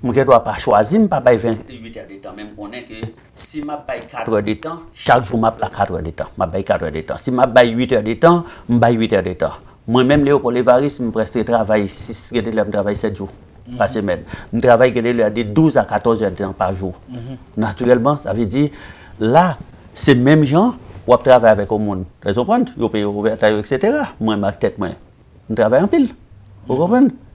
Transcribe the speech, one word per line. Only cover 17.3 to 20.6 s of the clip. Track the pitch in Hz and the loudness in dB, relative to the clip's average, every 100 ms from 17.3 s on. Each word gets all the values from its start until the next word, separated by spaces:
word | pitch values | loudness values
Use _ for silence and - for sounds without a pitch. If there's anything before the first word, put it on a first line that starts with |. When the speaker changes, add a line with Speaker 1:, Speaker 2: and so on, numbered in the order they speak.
| 131 - - | -16 -14 -6
Speaker 1:
Naturellement, | 110 98 123 123 123 147 | -6 -2 2 2 2 -2
ça | - | -4
veut | 107 110 | -4 -2
dire, | 120 147 - - - - - | 0 -2 -4 -20 -20 -20 -4
là, | 107 139 180 139 - - - | 2 4 2 -2 -12 -20 -20
c'est | - - | -4 2
même | 127 127 156 | 4 6 4
gens, | 143 151 | 4 2